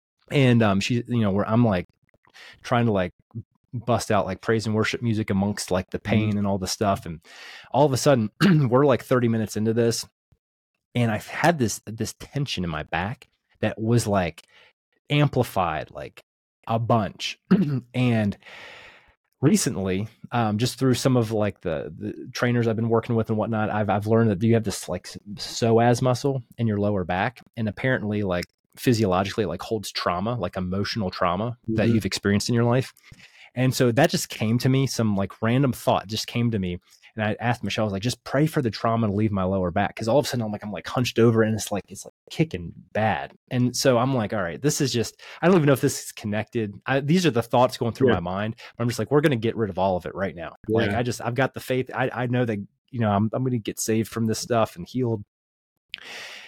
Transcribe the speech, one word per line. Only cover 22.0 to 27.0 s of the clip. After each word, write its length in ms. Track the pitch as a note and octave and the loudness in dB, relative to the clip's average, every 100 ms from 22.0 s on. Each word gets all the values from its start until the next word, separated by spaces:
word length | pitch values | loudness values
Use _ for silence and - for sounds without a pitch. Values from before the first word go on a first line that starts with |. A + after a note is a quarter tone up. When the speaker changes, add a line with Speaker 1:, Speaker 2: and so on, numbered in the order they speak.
| G#2 - - | -10 -10 -12
Speaker 2:
trainers 340 | - B2 A#2+ A#2 | -2 0 2 2
I've 80 | G#2+ | 0
been 120 | A#2 | 2
working 280 | A2+ - A#2 | 0 2 -2
with 120 | A2 | 0
and 100 | G#2+ | -2
whatnot, 320 | G#2 A2 G#2+ | 0 -2 -2
I've, 200 | G#2+ G#2+ | 0 0
I've 160 | G2+ G#2 | 0 4
learned 240 | A2+ A2+ | 4 4
that 120 | F#2 | 2
you 120 | A2+ | 4
have 100 | A2+ | 4
this, 240 | G#2+ - - | 2 -6 -8
like, 180 | F2+ - | -8 -10
s-, 100 | - G2+ | -16 -14
psoas 680 | G#2 - - A#2 A2+ A#2+ A#2+ | -12 -10 -2 4 4 6 4
muscle 400 | B2+ B2 C#3+ C3+ - - | 2 0 -2 -4 -8 -4
in 100 | A#2 | -2
your 120 | G#2 | 0
lower 260 | G2+ G#2 | 0 0